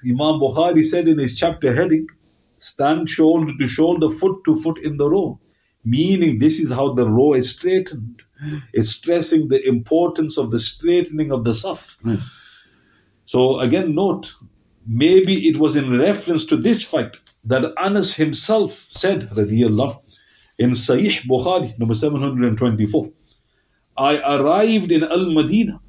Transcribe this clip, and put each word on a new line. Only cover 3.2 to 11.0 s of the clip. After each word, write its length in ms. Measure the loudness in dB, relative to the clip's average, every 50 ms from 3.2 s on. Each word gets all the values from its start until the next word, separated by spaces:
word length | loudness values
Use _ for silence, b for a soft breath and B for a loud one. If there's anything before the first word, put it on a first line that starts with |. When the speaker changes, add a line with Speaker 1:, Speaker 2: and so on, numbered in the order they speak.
| 4 4 4 2 0 -2 -4 -4
Speaker 1:
to 80 | -4
shoulder, 420 | -4 0 0 0 0 2 0 0 -2
foot 340 | -2 0 -2 -2 -2 -2 _
to 80 | -2 -2
foot 220 | 0 0 -4 -6 -4
in 180 | -8 -8 -4
the 120 | -2 0 0
row," 300 | 2 0 0 -2 -8 -12 _ _ _ _ _ _ _ _ _
meaning 540 | -2 0 0 2 2 2 2 2 2 2 2
this 200 | 2 2 2 2
is 120 | 0 -2 -2 -2
how 140 | -2 -2 0
the 160 | 0 0 2
row 240 | 4 4 4 4 4
is 160 | 2 2 0
straightened. 720 | -4 -2 -2 0 0 0 -2 -4 -10 -12 -12 -14 -14 -18 -20 _ B B -12 -10 -10 -12 -12 B B
It's 180 | -2 0 0
stressing 560 | -2 -4 -2 -2 0 0 0 2 2 2 2 2
the 160 | 0 0 2 0
importance 680 | -2 -2 0 0 0 2 2 0 0 -2 -4 -4 -2
of 140 | -4 -4 -2
the 80 | -2 -2
straightening 720 | -4 -4 -8 -4 -2 0 2 2